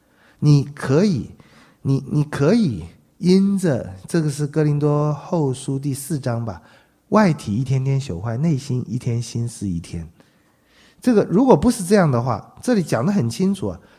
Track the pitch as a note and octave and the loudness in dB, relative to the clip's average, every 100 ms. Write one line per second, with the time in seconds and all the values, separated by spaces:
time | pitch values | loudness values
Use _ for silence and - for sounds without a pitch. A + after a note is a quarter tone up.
0 | _ _ _ _ D3 C#3+ C#3 - - C#3 | _ _ _ _ 4 4 2 -6 0 2
1 | G#3 C#3+ E2 - _ - _ _ C#3 C3+ | 2 0 -4 -12 _ -20 _ _ -2 -2
2 | C3+ D3 D3 - C#3+ A#3 G3 G2 E2 - | 0 -2 -2 0 2 4 2 -2 -10 -18
3 | _ _ E3+ F#3+ G3 G3 F3+ B2 - F#2+ | _ _ 2 4 4 0 0 -2 -4 -12
4 | - F3 D3+ C#3+ D3 D#3 D3+ D3 D3 D3 | -4 -2 -2 -2 -4 0 0 2 2 2
5 | D3+ D3+ - E3+ C#3 C3 - C3+ C#3+ C3 | 0 -2 -4 -2 -2 -2 -6 -4 -4 -6
6 | - D3+ B2+ A#2 A#2 F#2+ - - _ _ | -6 -4 -4 -4 -6 -10 -16 -20 _ _
7 | _ G#3+ G#3 D3+ - G#2 C3 C3+ C3 C3+ | _ 4 4 2 -2 -4 0 -2 0 -2
8 | C3 E2+ A2 A#2 E3 D3 - B2+ - A#2 | -2 -6 -6 -2 0 0 -2 -4 -4 -6
9 | B2 A#2 A#2 A#2 A#2 - G2+ E2+ E2+ F2 | -2 -4 -4 -6 -6 -6 -4 -4 -6 -10
10 | D#2+ - _ _ _ _ _ _ _ _ | -12 -18 _ _ _ _ _ _ _ _
11 | - A3 - F3 C4 E3 A3 A#3+ F3 G#3 | 2 2 4 2 6 6 4 0 2 2
12 | E3 B2 B2+ G#2 - - - A#3 D3+ A#2+ | 4 2 0 -4 -6 -8 0 0 0 0
13 | C#3+ G#3 A#2 A2+ F#3+ G3 G2+ F2 - | 0 0 -2 0 -2 -2 -6 -8 -14